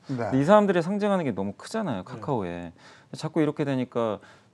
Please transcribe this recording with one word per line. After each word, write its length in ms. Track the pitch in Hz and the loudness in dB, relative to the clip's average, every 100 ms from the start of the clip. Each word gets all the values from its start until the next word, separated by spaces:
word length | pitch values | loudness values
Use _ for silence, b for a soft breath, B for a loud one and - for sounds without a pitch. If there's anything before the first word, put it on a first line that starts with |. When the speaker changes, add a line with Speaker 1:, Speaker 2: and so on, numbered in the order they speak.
| - | -8
Speaker 1:
네. 80 | 127 | -4
Speaker 2:
근데 240 | 110 131 | 0 2
이 40 | |
사람들이 380 | 143 208 202 180 | 6 6 6 2
상장하는 420 | 165 202 208 196 | 0 0 0 0
게 60 | 147 | 0
너무 220 | 95 98 | -2 -4
크잖아요, 480 | - - 220 190 110 | -6 -8 -6 -4 -4
Speaker 3:
음. 40 | |
Speaker 2:
카카오에. 680 | - - - 127 90 87 87 - B B B 139 | -6 -10 -4 -2 -2 -6 -10 -14 B B B -10
자꾸 240 | 156 165 | -4 0
이렇게 240 | 151 151 | 0 0
되니까 540 | 143 131 123 120 113 98 b b b | -2 -2 -2 -2 -2 -2 b b b